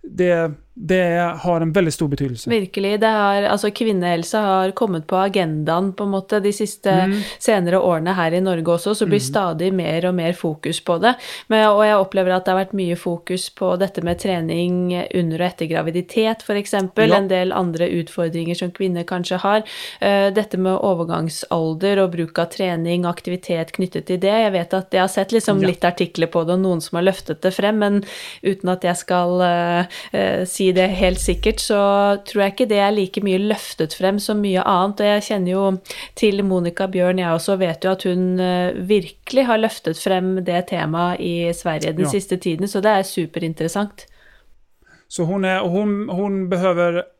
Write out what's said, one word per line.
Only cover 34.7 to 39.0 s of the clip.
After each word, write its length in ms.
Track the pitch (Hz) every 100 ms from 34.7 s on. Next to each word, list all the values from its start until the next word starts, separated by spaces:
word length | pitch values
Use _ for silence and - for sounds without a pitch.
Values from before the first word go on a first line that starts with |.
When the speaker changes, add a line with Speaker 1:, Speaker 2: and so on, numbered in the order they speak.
| 185 190 202
Speaker 2:
Og 60 | 208
jeg 160 | 208
kjenner 280 | 208 208 180
jo 280 | 185 196 190 - - -
til 300 | - 214 196
Monica 420 | 202 185 170 175 190
Bjørn, 320 | 185 180 185
jeg 100 | 175
også, 280 | 165 170 196
vet 260 | 180 160
jo 60 | 185
at 120 | 190
hun, 380 | 190 180 185 185
eh, 320 | 185 180 180 -
virkelig 680 | 185 208